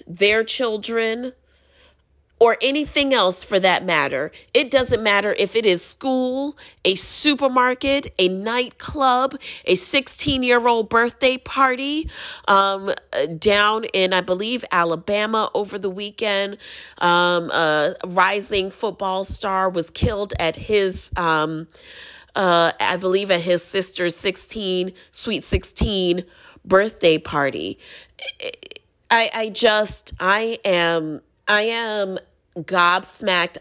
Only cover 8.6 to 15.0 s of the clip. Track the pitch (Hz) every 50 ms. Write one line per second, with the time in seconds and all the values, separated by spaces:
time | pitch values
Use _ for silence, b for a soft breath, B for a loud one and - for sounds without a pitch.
8.6 | 254 240 - - - - - 302 269 262 247 247 262 269 285 - B B B B
9.6 | B - 185 185 - - - 277 262 - - - - 294 277 262 254 247 240 240
10.6 | 233 247 233 226 214 - 226 226 240 240 233 - 277 254 254 254 - - - 262
11.6 | 269 262 254 247 269 285 294 311 320 B B B B B B B B - 196 196
12.6 | 196 196 196 196 196 196 - - _ - - 127 143 160 170 160 - 208 202 208
13.6 | 208 208 220 220 226 - - 190 185 185 190 185 180 185 185 185 214 226 247 233
14.6 | - - 190 180 170 170 160 165